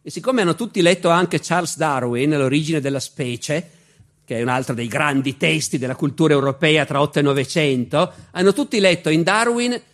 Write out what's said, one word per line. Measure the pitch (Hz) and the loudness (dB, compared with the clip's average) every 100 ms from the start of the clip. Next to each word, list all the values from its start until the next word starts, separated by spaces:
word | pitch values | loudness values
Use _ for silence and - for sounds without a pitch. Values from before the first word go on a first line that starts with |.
E | 151 | -14
siccome | 175 233 262 | -6 -2 0
hanno | 180 160 | 0 0
tutti | 226 202 | -4 2
letto | 170 185 175 | 2 2 2
anche | 170 175 151 | 2 2 -2
Charles | - 170 170 - | -2 -2 -2 -4
Darwin, | 156 135 123 120 143 151 | -2 0 -2 0 0 2
L'origine | 131 143 151 156 | 2 0 0 -2
della | 139 135 | -2 -4
specie, | - - 123 120 - 151 - _ _ _ - _ | -8 -8 -6 -6 -4 -6 -6 _ _ _ -20 _
che | _ 117 | _ -4
è | |
un | 120 | -2
altro | 127 131 | -2 -2
dei | 117 117 | -6 -4
grandi | 135 147 135 135 131 | -2 0 0 -2 -2
testi | 165 156 - 143 | -2 0 -2 -4
della | 127 131 | -4 -4
cultura | 147 - 160 | -4 2 4
europea | 143 139 - 156 156 135 | 4 2 0 2 4 2
tra | 143 | 0
otto | 147 151 | 0 2
e | |
Novecento, | 143 139 135 170 147 131 117 147 180 - - | 2 0 -2 0 0 0 0 0 -2 -4 -12
hanno | 170 190 | 0 2
tutti | 196 294 226 | 2 -2 2
letto | 190 170 170 | 2 2 0
in | 156 | 2
Darwin | 165 208 233 240 240 240 _ | 2 2 2 0 -2 -4 _